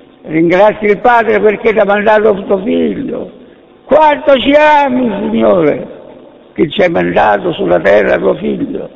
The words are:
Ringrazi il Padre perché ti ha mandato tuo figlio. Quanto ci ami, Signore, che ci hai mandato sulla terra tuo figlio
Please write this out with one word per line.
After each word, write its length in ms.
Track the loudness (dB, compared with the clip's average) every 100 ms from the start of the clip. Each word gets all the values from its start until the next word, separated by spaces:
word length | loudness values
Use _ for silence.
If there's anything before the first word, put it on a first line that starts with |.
| -20 _
Ringrazi 640 | -6 -2 2 4 2 2
il 140 | -2 0
Padre 420 | 2 2 2 0
perché 320 | 0 0 -2
ti 60 | 0
ha 60 |
mandato 500 | 0 0 2 2 2 0
tuo 180 | -2 -4
figlio. 680 | -2 -2 -2 -4 -8 -10 -12 -16 -20 -20 _ _
Quanto 500 | 0 2 4 2 0 0
ci 160 | 2
ami, 580 | 2 4 4 2 -2 -2 -4
Signore, 680 | -4 -2 2 2 0 -2 -8 -16 -20 -20 -20 -20 -18
che 160 | -4 -4
ci 120 | 0
hai 80 | -2
mandato 640 | 0 -2 0 0 0 -2
sulla 280 | -4 -2 0
terra 360 | 2 2 2 0
tuo 160 | 0
figlio 540 | -2 -4 -6 -6 -8 -12